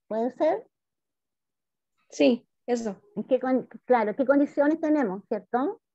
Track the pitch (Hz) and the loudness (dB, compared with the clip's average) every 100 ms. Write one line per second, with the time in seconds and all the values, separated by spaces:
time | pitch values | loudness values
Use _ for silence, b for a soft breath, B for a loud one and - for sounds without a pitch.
0 | - 214 247 - 311 415 - _ _ _ | -8 -4 -4 -2 -2 -2 -6 _ _ _
1 | _ _ _ _ _ _ _ _ _ _ | _ _ _ _ _ _ _ _ _ _
2 | _ - 277 240 _ _ - 240 226 185 | _ 2 2 2 _ _ -6 -4 -4 -10
3 | _ - - 254 262 254 - - - 240 | _ -10 -2 -2 0 -2 -4 -8 0 0
4 | 208 202 247 285 285 - 285 320 311 302 | 0 -2 2 2 2 0 0 0 0 0
5 | 220 196 - 208 - 240 302 453 _ | -2 -4 -8 -10 -6 -4 -4 -8 _